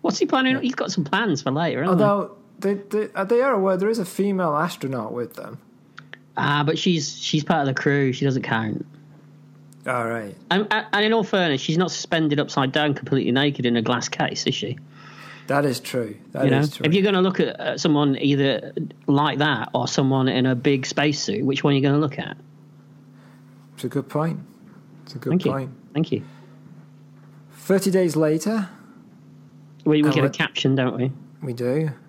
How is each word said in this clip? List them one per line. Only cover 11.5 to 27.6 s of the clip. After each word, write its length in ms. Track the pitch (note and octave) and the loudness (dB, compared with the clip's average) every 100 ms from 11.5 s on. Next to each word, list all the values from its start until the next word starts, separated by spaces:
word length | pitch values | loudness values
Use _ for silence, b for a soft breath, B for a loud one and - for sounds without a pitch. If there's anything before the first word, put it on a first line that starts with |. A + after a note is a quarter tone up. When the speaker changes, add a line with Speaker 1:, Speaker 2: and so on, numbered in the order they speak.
| C3+ | 0
Speaker 1:
she's 180 | - D#3+ | 0 0
not 140 | F3 | 0
suspended 480 | - - E3+ D#3 D3 | -2 -2 0 2 0
upside 320 | D3 - C3 | 0 0 0
down, 220 | D3+ D3+ | 2 0
completely 360 | C#3+ - C3+ - | 0 0 0 2
naked 340 | B2+ D3 C#3+ | 2 2 0
in 120 | B2 A#2 | 0 0
a 60 | |
glass 260 | A2+ A#2+ - | 0 -2 -2
case, 360 | - D3+ - - | -4 -4 -2 -4
is 80 | - | -4
she? 200 | G#2 - - B B B B B - | -6 -10 -14 B B B B B -2
Speaker 2:
That 180 | C#3 | 0
is 140 | C#3+ B2 | 0 -2
true. 380 | - B2+ A2 G#2 - | -4 -6 -6 -10 -12
That 140 | C#3+ C#3 | 0 2
Speaker 1:
You 40 | |
know, 80 | C3+ | 4
Speaker 2:
is 160 | D3 | 2
true. 100 | - | 0
Speaker 1:
if 80 | E3+ | 2
you're 100 | F#3+ | 4
gonna 180 | G3 F#3+ | 4 2
look 160 | F#3+ F#3+ | 2 2
at, 220 | C#3+ - | -2 -2
at 180 | - B2+ | -6 -2
someone 380 | E3+ D3 D3 C3+ | 2 4 4 2
either 540 | C#3 C#3 C#3 A#2 - - D#3+ - - | 2 2 2 0 -4 -8 -8 -6 0
like 320 | C#3+ D3+ C3+ | 2 2 2
that 300 | D3+ A#2+ - | 0 0 -2
or 140 | B2+ B2 | -2 -2
someone 400 | - C3+ C3+ C3 | 0 2 2 2
in 200 | B2+ C3 | 2 2
a 100 | B2 | 2
big 280 | C#3+ C#3 | 2 0
spacesuit, 600 | B2 - D3 D3 - G#2 | 0 0 0 0 -4 -2
which 180 | C3+ C3+ | 0 0
one 120 | D3+ | 2
are 20 | C#3 | 4
you 60 | |
gonna 160 | C#3 D3 | 4 2
look 200 | D#3 - | 0 -4
at? 180 | - - - - - - - - - B B B B - - | -10 -12 -18 -20 -20 -20 -20 -20 -20 B B B B -20 -20
Speaker 2:
It's 100 | - | -10
a 40 | B2+ | -6
good 200 | C#3+ C3 | -4 -4
point. 320 | D3 D#3+ - - - - - - - | -4 -2 -4 -12 -20 -20 -20 -20 -20
It's 100 | - | -16
a 40 | - | -8
good 120 | C3 | 0
Speaker 1:
Thank 140 | F3 | 2
you. 80 | - | 2
Speaker 2:
point. 180 | C3+ C3 C3 - | -2 -6 -12 -6
Speaker 1:
Thank 160 | D3 D#3+ | -2 0
you. 140 | G#2+ B B B B B - - - - - - - - | -2 B B B B B -20 -20 -20 -20 -20 -20 -20 -20
Speaker 2:
Thirty 380 | - | -16